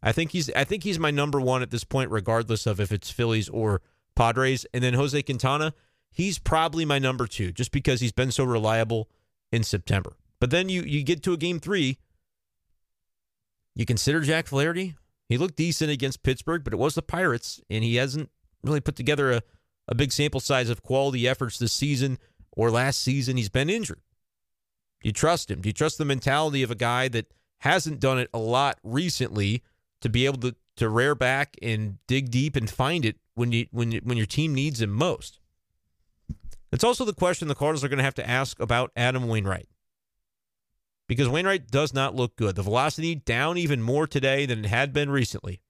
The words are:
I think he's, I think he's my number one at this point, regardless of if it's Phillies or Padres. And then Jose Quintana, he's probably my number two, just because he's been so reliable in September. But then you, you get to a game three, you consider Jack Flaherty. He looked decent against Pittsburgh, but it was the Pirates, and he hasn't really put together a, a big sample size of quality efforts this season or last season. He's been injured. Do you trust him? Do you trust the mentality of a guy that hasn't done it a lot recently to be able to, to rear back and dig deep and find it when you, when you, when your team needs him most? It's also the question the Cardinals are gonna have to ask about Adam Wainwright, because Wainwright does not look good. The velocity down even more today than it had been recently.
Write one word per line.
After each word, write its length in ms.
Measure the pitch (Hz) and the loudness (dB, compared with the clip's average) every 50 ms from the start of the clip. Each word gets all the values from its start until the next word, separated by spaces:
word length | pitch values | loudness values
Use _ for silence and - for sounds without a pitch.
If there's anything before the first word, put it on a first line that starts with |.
| - | 2
I 80 | 107 | 0
think 220 | 110 - 165 156 - | 2 2 0 0 0
he's, 180 | 185 156 135 - | -2 -2 0 0
I 100 | - 139 | 0 0
think 180 | - 202 214 - | 0 -2 -4 -2
he's 160 | 208 190 160 | -2 -2 0
my 140 | 165 151 147 | 0 0 2
number 280 | 143 143 147 143 143 | 2 0 2 2 0
one 220 | 131 127 127 131 127 | 2 2 2 0 0
at 80 | 120 | -2
this 140 | - 117 - | -4 -6 -6
point, 260 | - - 135 131 113 | -2 0 0 0 0
regardless 560 | 95 110 95 120 113 113 117 110 117 107 - | -2 -2 0 0 0 0 2 0 -2 -2 0
of 140 | 120 107 90 | -2 0 0
if 100 | 104 95 | 0 -2
it's 200 | 107 98 - - | -2 -4 -4 -8
Phillies 380 | - - 120 117 113 110 104 - | -4 -2 0 2 2 0 0 -2
or 340 | - 113 110 110 101 92 - _ _ _ _ _ _ | -2 -2 0 0 0 0 -2 _ _ _ _ _ _
Padres. 500 | - 117 117 113 120 131 131 135 123 - - - | 4 4 4 4 4 2 2 2 0 -4 -4 -4
And 80 | 123 123 | 0 0
then 120 | 127 123 | 2 2
Jose 280 | 123 139 143 127 147 139 | 2 0 2 0 -2 -2
Quintana, 520 | - 135 120 - 131 135 147 156 156 151 _ _ _ _ _ _ _ | -2 -4 -2 0 0 2 2 0 -2 -4 _ _ _ _ _ _ _
he's 300 | _ - 170 196 180 - | _ -4 -2 -2 -2 -2
probably 440 | - - - 160 160 165 147 165 165 | 0 2 2 4 2 2 0 -2 0
my 140 | 151 143 139 | 2 2 2
number 300 | 135 131 131 127 123 110 | 2 0 0 0 -4 -4
two, 240 | - - 107 90 87 | -2 -4 -4 -4 -2
just 180 | - 123 - | -4 -6 -4
because 300 | - 143 135 - 135 117 | -2 0 2 2 2 2
he's 100 | 123 120 | 0 -2
been 220 | - - 127 135 120 | 0 0 0 0 2
so 100 | - 131 | 0 0
reliable 680 | 127 120 113 107 110 110 113 113 107 117 113 107 - _ _ _ _ _ _ _ _ - | 0 0 0 2 2 2 2 2 0 0 -4 -4 -6 _ _ _ _ _ _ _ _ -2
in 100 | 117 110 | -2 0
September. 540 | - - 101 - - 104 98 - - - _ _ _ _ _ | 0 -2 -4 0 0 0 0 0 -4 -12 _ _ _ _ _
But 100 | - 123 | 0 2
then 180 | 127 170 185 190 | 2 2 2 2
you, 140 | 185 180 170 | -2 -2 -2
you 220 | - 143 147 143 | -2 -2 -2 0
get 180 | 131 175 156 - | 0 -2 0 0
to 100 | 190 180 | -2 -2
a 40 | |
game 240 | 165 147 175 180 165 | -2 -2 -4 -4 -4
three, 380 | - 156 202 196 156 131 131 - _ _ _ _ _ _ _ _ _ _ _ _ _ _ _ _ _ _ _ _ _ _ _ _ _ _ _ _ _ _ _ _ _ _ _ | -4 -2 0 0 0 0 0 -4 _ _ _ _ _ _ _ _ _ _ _ _ _ _ _ _ _ _ _ _ _ _ _ _ _ _ _ _ _ _ _ _ _ _ _
you 100 | 127 117 | -6 -2
consider 340 | - 123 107 - - 143 165 | 0 0 0 2 2 2 2
Jack 280 | 156 135 160 160 165 - | 2 2 0 0 0 -2
Flaherty. 480 | 139 135 143 160 170 180 190 190 156 - _ _ _ _ _ _ | 0 0 0 0 0 -2 -4 -6 -8 -12 _ _ _ _ _ _
He 100 | 156 127 | 0 0
looked 180 | 165 185 151 | 0 -2 0
decent 360 | - 160 170 160 - 160 151 147 | 0 0 0 2 0 0 0 0
against 320 | 131 135 135 135 - _ | 0 -2 -4 -4 -2 _
Pittsburgh, 400 | - 131 120 - - 165 170 143 | -2 -2 0 -2 -4 -4 -4 -4
but 80 | 120 110 | -4 -2
it 80 | 92 | 0
was 160 | 117 147 147 | 0 0 0
the 60 | - 156 | -2 -6
Pirates, 600 | _ - 170 185 175 120 113 - - - - - _ | _ -4 0 0 0 0 0 -4 -8 -12 -14 -10 _
and 140 | - 110 113 | -2 0 0
he 100 | 117 113 | 2 2
hasn't 340 | 120 131 139 127 151 156 - _ _ _ _ _ _ - | 2 0 0 -2 -6 -8 -8 _ _ _ _ _ _ -4
really 160 | 143 151 147 | -2 -2 0
put 160 | - - 143 | 0 -2 -4
together 340 | - 123 139 147 147 143 135 | -2 0 0 2 2 4 2
a, 120 | 123 117 - _ _ _ _ _ _ _ _ | 2 2 0 _ _ _ _ _ _ _ _
a 80 | - - | -4 0
big 160 | 117 147 139 | 0 0 0
sample 300 | - - 147 151 - 135 | 2 0 0 0 0 -2
size 280 | - - 143 131 123 117 | -2 2 2 2 2 0
of 140 | 117 - - | -2 -4 -2
quality 460 | - 127 135 139 139 131 127 117 123 | 0 2 2 2 2 0 2 2 2
efforts 300 | 131 - 135 120 - - | 2 0 -2 -6 -4 -2
this 140 | 120 113 - | -2 0 0
season 460 | - - 147 147 127 131 139 127 - _ _ _ _ - _ | 0 0 0 0 0 0 0 -2 -4 _ _ _ _ -20 _
or 200 | - - 110 117 113 | -2 0 2 2 4
last 280 | 117 127 135 135 - | 4 2 2 0 0
season. 360 | - - 127 139 131 120 131 | 0 0 0 0 0 0 0
He's 120 | 127 117 98 | -2 -2 0
been 220 | - 131 135 156 | 0 0 0 0
injured. 300 | 196 233 220 - 85 - _ _ _ _ _ _ _ _ _ _ _ _ _ _ _ _ _ _ _ _ | 0 -2 -2 -6 -10 -12 _ _ _ _ _ _ _ _ _ _ _ _ _ _ _ _ _ _ _ _
Do 80 | - 110 | -4 -4
you 40 | 104 | 0
trust 360 | - - 156 175 160 - - | 2 4 4 4 2 0 -4
him? 120 | 101 - | -6 -4
Do 80 | 92 101 | -2 -4
you 40 | 107 | -2
trust 240 | - 151 151 - | 0 0 0 0
the 80 | - 160 | -2 0
mentality 600 | 143 139 131 - 139 135 147 160 156 147 139 131 | 0 0 0 0 0 2 2 2 2 2 0 0
of 80 | 117 120 | 0 -2
a 40 | |
guy 300 | 101 120 120 120 123 131 131 | -2 0 0 2 2 0 0
that 240 | 117 117 110 _ _ _ _ _ _ _ | 0 -2 -4 _ _ _ _ _ _ _
hasn't 400 | - 147 143 131 - 156 156 127 | 0 2 2 2 2 -2 -4 0
done 180 | - 135 131 127 | 2 2 2 2
it 100 | 123 - - | -2 -2 -4
a 40 | 117 | -4
lot 400 | 110 110 120 127 139 139 - _ _ | -2 0 2 2 2 2 0 _ _
recently 800 | 104 113 135 175 180 - - 131 - - 107 101 98 107 120 - _ _ _ _ _ _ _ - | -4 -2 -2 -2 -2 -2 -2 -4 -4 -2 0 0 0 0 -2 -4 _ _ _ _ _ _ _ -4
to 60 | 117 | 0
be 180 | 107 120 123 | 2 4 2
able 120 | 135 139 131 | 2 2 0
to, 160 | 120 127 117 _ _ _ _ | -4 -4 -6 _ _ _ _
to 120 | - 120 113 | -2 -2 2
rear 260 | 110 117 123 143 147 | 2 4 4 4 2
back 420 | - 131 123 131 135 143 - - - - | 2 2 0 2 0 -2 -4 -6 -8 -4
and 340 | 117 110 107 107 104 98 - _ - | -4 -2 -2 -2 -4 -6 -10 _ -2
dig 220 | 127 135 135 123 | 0 0 0 0
deep 260 | 117 127 135 156 - | 0 0 0 2 0
and 120 | 135 110 107 | -2 -2 -4
find 360 | - - 127 139 165 175 147 | -2 -2 0 0 0 0 0
it 120 | 139 104 _ _ _ _ | 0 -2 _ _ _ _
when 180 | - 120 120 117 | -2 -2 0 0
you, 140 | 117 123 - | 0 -2 -2
when 220 | - 113 117 117 113 | -4 -4 -2 -2 -2
you, 80 | 107 - | -4 -4
when 140 | 117 123 | -2 0
your 100 | 117 110 | 0 0
team 260 | 101 - - 151 160 147 | 0 0 0 0 0 0
needs 280 | 131 139 151 147 113 113 | 0 0 -2 0 -2 -2
him 80 | 104 | -2
most? 480 | 101 107 151 180 147 - - - - _ _ _ _ _ _ _ _ _ _ _ _ _ _ _ _ _ _ _ - - - - - - - - - | 0 0 0 0 0 -4 -6 -16 -20 _ _ _ _ _ _ _ _ _ _ _ _ _ _ _ _ _ _ _ -12 -12 -10 -14 -14 -14 -10 -4 -2
It's 120 | 131 - | 2 2
also 200 | 233 247 - 262 | 2 2 2 0
the 80 | 214 190 | -4 -2
question 360 | - 185 180 180 - - 151 | 0 0 0 0 0 -2 -4
the 60 | 139 | -4
Cardinals 300 | - 143 151 160 151 135 | 0 0 0 0 0 -2
are 40 | 139 | -2
gonna 140 | 131 139 131 | -2 0 0
have 120 | 139 131 | 0 -2
to 140 | - - - | -4 -4 -2
ask 300 | 120 127 135 127 - _ | 0 0 0 -2 -4 _
about 320 | - 101 117 120 127 - _ | -2 0 0 0 0 -2 _
Adam 320 | - 120 123 127 127 127 117 | 0 0 0 0 0 -2 0
Wainwright, 400 | 113 110 101 98 95 - - _ _ _ _ _ _ _ _ _ _ _ _ _ _ _ _ _ _ _ _ _ _ _ _ _ _ _ _ | 0 0 0 -2 -4 -4 -6 _ _ _ _ _ _ _ _ _ _ _ _ _ _ _ _ _ _ _ _ _ _ _ _ _ _ _ _
because 220 | _ 120 117 143 123 | _ 0 2 2 2
Wainwright 420 | 127 156 180 190 196 185 135 113 | 2 2 2 2 0 0 -2 0
does 220 | 107 139 151 151 - | 0 0 0 2 0
not 220 | 135 135 135 92 | 0 -2 0 0
look 200 | 127 123 117 _ | -2 -2 -2 _
good. 200 | - 117 120 95 | -2 -2 -2 0
The 60 | 92 98 | -2 -2
velocity 520 | 101 104 120 135 151 - - 160 165 170 | 0 2 2 2 2 0 -2 -4 -4 -4
down 440 | 151 - - 117 120 135 156 175 175 | -4 -2 -2 0 0 0 0 0 0
even 240 | 175 151 143 127 113 | 0 0 0 0 0
more 240 | 113 127 147 156 | 0 2 0 0
today 400 | 151 - 143 127 135 135 139 143 | 0 0 0 2 2 2 2 0
than 180 | 135 123 110 107 | 0 -2 -2 -2
it 40 | 104 | 0
had 240 | 98 117 135 143 131 | 0 0 0 0 0
been 180 | 147 147 139 | -2 0 0
recently. 500 | 139 139 123 - - - - 92 92 - _ _ | 2 0 0 0 -2 -8 -10 -10 -12 -12 _ _